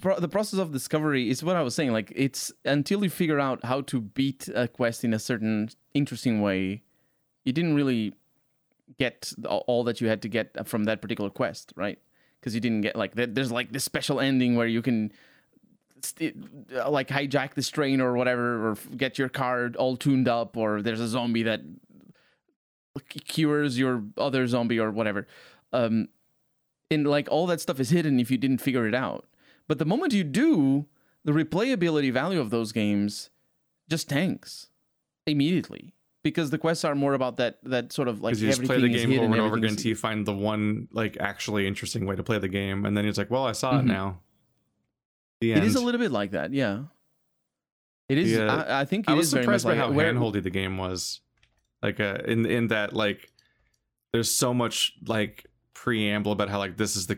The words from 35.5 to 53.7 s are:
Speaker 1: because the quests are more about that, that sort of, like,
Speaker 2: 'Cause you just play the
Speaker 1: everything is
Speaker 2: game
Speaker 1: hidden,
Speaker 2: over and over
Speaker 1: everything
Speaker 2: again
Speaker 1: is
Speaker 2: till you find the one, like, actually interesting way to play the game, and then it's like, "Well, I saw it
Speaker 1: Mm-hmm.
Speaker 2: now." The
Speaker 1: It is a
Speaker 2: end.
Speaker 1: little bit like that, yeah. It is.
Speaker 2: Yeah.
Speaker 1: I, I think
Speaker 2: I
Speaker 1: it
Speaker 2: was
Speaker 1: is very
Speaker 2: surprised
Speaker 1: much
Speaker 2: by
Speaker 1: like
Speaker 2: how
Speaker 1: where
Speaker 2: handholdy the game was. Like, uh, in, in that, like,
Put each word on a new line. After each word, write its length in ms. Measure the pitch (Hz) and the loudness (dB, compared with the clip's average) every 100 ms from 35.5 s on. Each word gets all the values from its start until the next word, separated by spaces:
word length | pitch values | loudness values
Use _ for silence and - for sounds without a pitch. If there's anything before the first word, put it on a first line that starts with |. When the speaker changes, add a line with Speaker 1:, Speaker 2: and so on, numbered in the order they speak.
| 175 - - - - _ _ | 2 -2 -10 -18 -20 _ _
Speaker 1:
because 260 | 156 160 147 | -2 0 0
the 80 | 151 | 0
quests 260 | 160 165 | 0 0
are 120 | 160 143 | 0 2
more 180 | 139 | 2
about 240 | 135 127 107 | 2 0 0
that, 220 | 120 - | -2 -2
that 280 | 127 127 - | -4 -2 -2
sort 140 | - 123 | -2 -2
of, 140 | 104 | -2
like, 120 | 110 | -2
Speaker 2:
'Cause 80 | 110 | 0
you 60 | 110 | 2
just 160 | 127 | 2
play 140 | 131 127 | 2 4
the 80 | 123 | 4
Speaker 1:
everything 100 | 120 | 4
is 60 | |
Speaker 2:
game 80 | 117 | 4
Speaker 1:
hidden, 140 | - 117 | 4 4
Speaker 2:
over 80 | 110 | 4
and 60 | |
over 60 | 107 | 2
Speaker 1:
everything 140 | 113 107 | 2 0
Speaker 2:
again 100 | 104 | 0
Speaker 1:
is 60 | |
Speaker 2:
till 60 | 113 | -2
you 60 | 110 | -2
find 300 | 113 107 104 | -2 -2 -2
the 80 | |
one, 540 | 98 104 107 107 107 - | -2 0 0 0 -2 -4
like, 240 | - 107 - | -4 -4 -4
actually 480 | 101 - - 104 98 | -6 -6 -4 0 0
interesting 400 | 98 101 110 95 | -2 -6 -4 -2
way 80 | 95 | -2
to 80 | |
play 160 | 92 107 | -2 -2
the 80 | 95 | 0
game, 360 | 98 98 98 104 | -2 -2 -2 0
and 100 | 104 | 0
then 80 | 104 | 0
it's 140 | 101 | 0
like, 100 | 101 | 0
"Well, 160 | 127 131 | 0 0
I 60 | |
saw 240 | 107 131 135 | -2 0 2
it 40 | |
Speaker 1:
Mm-hmm. 60 | 127 | 2
Speaker 2:
now." 300 | 95 98 90 _ _ _ _ _ _ _ _ _ _ _ - | 0 -2 -8 _ _ _ _ _ _ _ _ _ _ _ -4
The 100 | 113 | 0
Speaker 1:
It 100 | 113 | 2
is 120 | 214 254 | 2 2
a 20 | |
Speaker 2:
end. 80 | 240 | 0
Speaker 1:
little 140 | 240 | 0
bit 100 | 220 | 0
like 200 | 110 98 | -2 -2
that, 200 | 92 78 | -4 -4
yeah. 320 | 139 113 101 151 _ _ _ _ _ _ _ _ _ _ _ - | -2 -2 -2 -8 _ _ _ _ _ _ _ _ _ _ _ -2
It 80 | 139 | 2
is. 140 | 117 | 4
Speaker 2:
Yeah. 320 | 110 107 143 - | 4 2 2 0
Speaker 1:
I, 140 | 135 | -2
I 40 | 139 | 0
think 220 | 202 - | -2 2
Speaker 2:
I 60 | |
Speaker 1:
it 20 | 151 | 2
Speaker 2:
was 120 | 165 | 4
Speaker 1:
is 60 | |
very 100 | 135 | 2
Speaker 2:
surprised 220 | 123 120 117 | 2 2 2
Speaker 1:
much 100 | - | 2
Speaker 2:
by 40 | |
Speaker 1:
like 100 | 127 | 2
Speaker 2:
how 40 | 143 | 2
Speaker 1:
where 160 | - | 2
Speaker 2:
handholdy 300 | 123 117 101 | 2 0 0
the 80 | 95 | -2
game 280 | 95 95 95 | -2 -2 -2
was. 440 | 92 92 - - _ _ _ _ _ _ | -4 -4 -8 -10 _ _ _ _ _ _
Like, 160 | 107 101 | -4 -2
uh, 180 | 101 95 - | -2 -2 0
in, 200 | 113 113 | 2 2
in 220 | 120 113 | 2 2
that, 240 | 110 104 | 0 -2
like, 380 | - 104 98 - _ _ _ _ | 0 -2 -2 -10 _ _ _ _